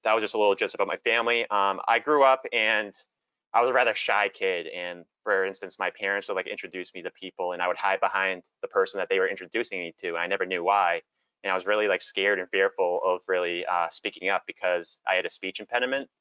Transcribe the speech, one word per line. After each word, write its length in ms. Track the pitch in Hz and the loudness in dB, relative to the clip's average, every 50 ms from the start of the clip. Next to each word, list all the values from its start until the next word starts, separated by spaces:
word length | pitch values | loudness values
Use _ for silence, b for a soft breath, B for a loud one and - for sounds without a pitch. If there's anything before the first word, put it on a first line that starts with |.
| _ | _
that 100 | 113 107 | 4 2
was 80 | 113 | 2
just 140 | 107 101 - | 2 -2 0
a 20 | |
little 180 | 110 104 104 98 | 4 4 4 4
gist 180 | - 110 95 - | 4 0 -4 0
about 140 | - 101 | -2 -2
my 80 | 95 82 | -2 -2
family. 500 | 95 _ 120 113 117 117 120 120 117 117 - | -2 _ 0 2 2 2 2 0 0 0 0
Um, 320 | 104 101 98 98 95 101 - | 0 2 2 2 0 0 0
I 140 | - 117 120 | 0 0 0
grew 240 | - 143 151 147 135 | 2 2 4 6 6
up 220 | 135 131 131 - - - | 6 6 4 0 -4 -2
and 420 | 117 110 107 113 107 107 101 98 - - _ _ _ _ _ _ _ _ _ - | 0 2 2 2 0 0 -4 -10 -16 -20 _ _ _ _ _ _ _ _ _ 2
I 60 | 113 | 2
was 120 | 120 127 | 4 4
a 20 | 123 | 4
rather 200 | 127 123 117 107 | 4 4 4 2
shy 360 | - - - 107 101 104 101 | 0 0 0 2 2 2 0
kid. 380 | - - 101 95 92 87 82 | -2 -2 -2 0 0 -2 -4
And 380 | 78 - 90 87 90 87 87 85 _ _ _ _ | -8 -10 -8 -8 -8 -10 -12 -16 _ _ _ _
for 200 | 104 104 95 95 | 0 2 2 2
instance, 340 | 95 95 - - 92 - | 0 -4 -8 -12 -14 -8
my 120 | - 98 90 | -4 -4 -4
parents 400 | - - 104 98 98 101 98 - | -4 -4 -4 -2 -2 -2 -4 -4
would, 60 | - | -4
like, 120 | 92 92 | -4 -4
introduce 460 | - 104 - - 90 85 95 90 - _ | -6 -8 -10 -10 -12 -10 -10 -12 -10 _
me 80 | 92 | -10
to 100 | 82 90 | -10 -10
people, 400 | _ - 95 92 _ - 92 90 | _ -10 -16 -16 _ -6 -4 -4
and 100 | 90 87 | -2 -2
I 60 | 87 | 0
would 80 | 90 87 | -2 -2
hide 240 | - - 98 98 95 | 0 0 -2 0 2
behind 440 | - 95 - 98 95 95 92 90 - _ _ _ | 0 0 0 0 0 0 -2 -4 -10 _ _ _
the 80 | - 98 | -12 -2
person 300 | - 98 95 92 - 98 | 0 0 0 0 0 -6
that 100 | 92 - | -2 0
they 100 | 98 95 | 2 2
were 80 | 92 | 2
introducing 520 | 92 95 92 92 87 _ 113 117 - 101 92 | 0 -2 -6 -10 -6 _ -4 -4 -4 -6 -8
me 140 | 87 82 80 | -8 -10 -12
to. 100 | _ - 87 85 | _ -8 -6 -4
And 40 | 85 | -4
I 80 | 87 | -2
never 180 | 90 95 92 92 | -2 -2 -2 -2
knew 180 | 90 92 90 85 | -2 -2 -2 2
why. 380 | 90 101 101 95 87 85 85 - _ _ _ _ _ _ _ - | 2 4 4 4 2 2 -2 -4 _ _ _ _ _ _ _ -4
And 80 | 98 | -2
I 40 | 92 | -2
was 100 | 92 87 | -2 0
really, 240 | 95 104 107 107 101 | 0 0 0 2 2
like, 120 | 92 92 | 0 0
scared 380 | - - - - 95 101 104 92 | -2 -6 -4 0 2 2 2 0
and 100 | 90 - | -2 -4
fearful 520 | - 95 95 98 - - 95 87 87 73 - | 0 2 2 2 2 0 0 0 0 0 0
of 160 | 92 90 90 _ | 0 0 -2 _
really, 380 | - 92 90 90 87 87 87 87 | -2 -2 0 0 -2 -2 -4 -4
uh, 240 | - 90 87 85 82 | -2 0 0 -2 -2
speaking 400 | - - _ 104 - - 90 95 | -6 -8 _ -8 -8 -4 -4 -2
up 140 | 98 90 - | -2 -2 -4
because 500 | - - _ - 90 90 87 85 - - _ _ | -8 -12 _ -2 0 0 0 -2 -8 -18 _ _
I 100 | - 95 | -2 -2
had 100 | 92 92 | -2 -2
a 40 | 87 | -4
speech 300 | - - - 95 - - | -8 -8 -10 -10 -10 -10
impediment. 500 | 107 _ 120 120 123 127 135 139 135 _ _ _ | -12 _ -4 -2 -2 -2 -4 -6 -6 _ _ _